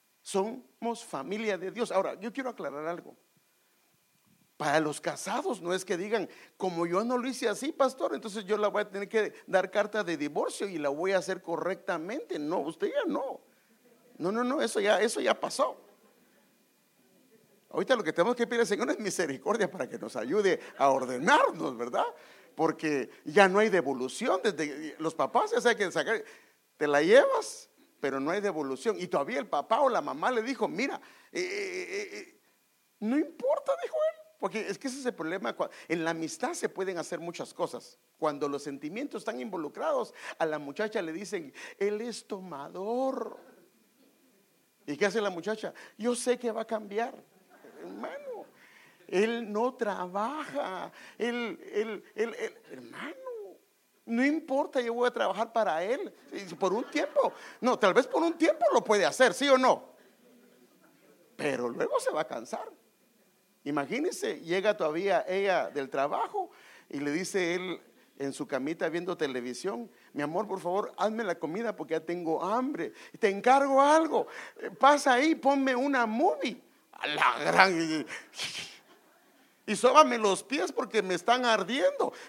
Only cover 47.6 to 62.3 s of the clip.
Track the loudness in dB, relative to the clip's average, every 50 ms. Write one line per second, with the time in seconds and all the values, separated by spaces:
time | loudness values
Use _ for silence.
47.6 | -20 -20 -20 -18 -16 -14 -12 -10 -10 -10 -10 -10 -10 -10 -12 -12 -14 -16 _ _
48.6 | -20 -20 -20 -20 -20 -20 -20 _ -10 -2 2 2 2 2 2 -2 -4 -4 -2 0
49.6 | 0 0 0 -2 -2 -2 -2 -2 -4 -4 -4 -4 -4 -4 -4 -6 -8 -6 -6 -6
50.6 | -4 -4 -6 -8 -10 -10 -12 -16 -20 -20 -8 -4 -4 -2 -2 -2 -4 -4 -6 -8
51.6 | -12 -6 -4 -4 -4 -2 -6 -10 -12 -10 -4 -4 -4 -4 -2 -6 -8 -8 -8 -12
52.6 | -18 -18 -18 -16 -16 -14 -12 -12 -10 -10 -12 -12 -12 -12 -10 -10 -12 -14 -16 -20
53.6 | _ _ _ _ _ _ _ _ _ -2 0 2 2 2 2 0 -2 -2 -2 0
54.6 | 0 0 -2 -2 -2 0 0 0 0 0 2 2 0 0 0 0 -4 -2 0 0
55.6 | 0 2 0 0 0 -2 -2 -4 -4 -8 -12 -16 -18 -14 -12 -12 -10 -10 -4 -2
56.6 | 0 0 0 0 -2 -2 -2 -2 -2 2 2 2 2 2 0 -4 -12 -18 -8 0
57.6 | 2 2 4 6 6 6 6 6 4 4 2 2 2 2 2 2 2 2 4 4
58.6 | 4 4 4 4 4 6 4 4 4 4 6 6 6 6 6 4 6 6 6 8
59.6 | 8 6 4 4 0 -6 -20 -20 -20 _ _ _ _ -20 -20 -20 -20 -20 _ _
60.6 | _ _ _ _ _ _ _ _ _ -20 -20 _ _ _ _ -4 -2 -2 0 0
61.6 | -2 -4 -2 -2 -2 0 0 0 0 0 0 -2 -2 -4